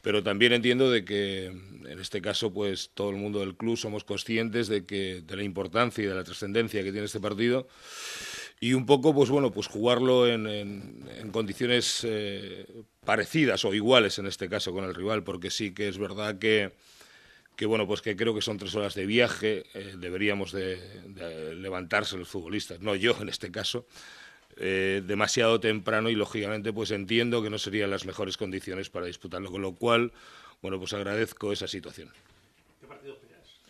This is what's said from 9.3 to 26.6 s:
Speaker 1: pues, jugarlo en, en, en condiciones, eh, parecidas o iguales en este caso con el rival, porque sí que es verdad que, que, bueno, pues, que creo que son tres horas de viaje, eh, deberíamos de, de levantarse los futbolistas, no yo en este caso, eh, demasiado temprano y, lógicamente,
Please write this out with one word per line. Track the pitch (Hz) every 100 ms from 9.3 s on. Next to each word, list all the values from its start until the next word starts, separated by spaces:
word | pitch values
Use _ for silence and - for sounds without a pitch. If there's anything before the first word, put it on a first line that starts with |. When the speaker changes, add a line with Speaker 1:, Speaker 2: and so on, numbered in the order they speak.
| 143 131
Speaker 1:
pues, | 92 -
jugarlo | 107 117 123 127 127 120
en, | 113 107
en, | 104 101 101 - 57 - -
en | 110
condiciones, | 110 107 95 120 123 117 -
eh, | 117 107 104 101 98 92 - 117 - _ -
parecidas | 110 98 160 135 98 107
o |
iguales | 104 107 127 101 -
en | 98
este | - 92
caso | 101 95
con | 92
el | 95
rival, | 87 98 110
porque | 90 90 90
sí | - 104
que | 95 104
es | 95
verdad | 98 101 107 95
que, | 110 107 95 _ _ - - - - - _ -
que, | 107
bueno, | 110 98
pues, | 101
que | - 95
creo | 113
que | 107
son | 117 104
tres | 98 104
horas | 101 98
de | 98
viaje, | 113 120 95 107 101 -
eh, | 101 98 95
deberíamos | 87 92 104 101 92
de, | 95 92 92 90 101 92
de | 95 85 80 78 82
levantarse | 95 92 82 104 104 95
los | 85
futbolistas, | 98 82 104 - 85
no | 104 101
yo | 113 117
en | 101
este | - 101
caso, | 107 98 120 - - - - - - _ -
eh, | 95 95 95 98 92
demasiado | 101 104 - 113 113
temprano | 110 107 95 110 113
y, | 110
lógicamente, | 101 110 101 107